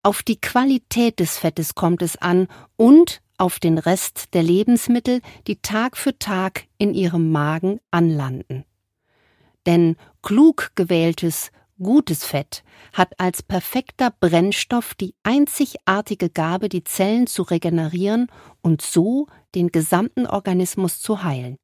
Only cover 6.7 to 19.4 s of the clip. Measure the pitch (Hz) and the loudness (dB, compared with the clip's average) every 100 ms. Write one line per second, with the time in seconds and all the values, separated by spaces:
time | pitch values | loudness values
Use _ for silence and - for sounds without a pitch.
6.7 | _ 208 - 180 170 160 156 147 160 185 | _ -2 0 0 0 0 0 0 -2 -4
7.7 | 208 _ 175 170 151 135 131 - 135 - | -6 _ 0 2 0 -4 -8 -10 -12 -14
8.7 | _ _ _ _ _ _ _ _ _ 175 | _ _ _ _ _ _ _ _ _ 2
9.7 | 170 165 165 - _ - 214 320 - - | 4 4 0 -10 _ -2 6 6 6 -6
10.7 | - 175 175 165 165 170 - - _ _ | -4 0 2 2 0 -4 -4 -12 _ _
11.7 | _ 185 285 - 156 - 143 143 - _ | _ 2 2 2 -6 -4 -6 -6 -14 _
12.7 | _ - - 185 - 185 - - 190 - | _ -12 -2 -2 0 -4 -4 -6 -6 -4
13.7 | 254 - - 247 - 175 170 190 202 - | -6 -8 -4 -4 0 2 2 2 -2 -4
14.7 | 240 - - 180 _ - 269 285 - 277 | -4 -4 -10 -10 _ -2 0 0 -2 -4
15.7 | - - 190 - 208 170 - 160 185 202 | -4 -2 -2 -4 -4 -4 -2 -4 -2 -4
16.7 | 180 - - 196 226 247 - 180 170 175 | -6 -6 -2 0 2 0 -2 -2 -2 0
17.7 | 165 156 175 196 226 247 - - _ 170 | -2 -2 -2 -2 -2 -4 -8 -20 _ 0
18.7 | 156 - 175 190 262 294 _ | 0 0 0 2 -2 -4 _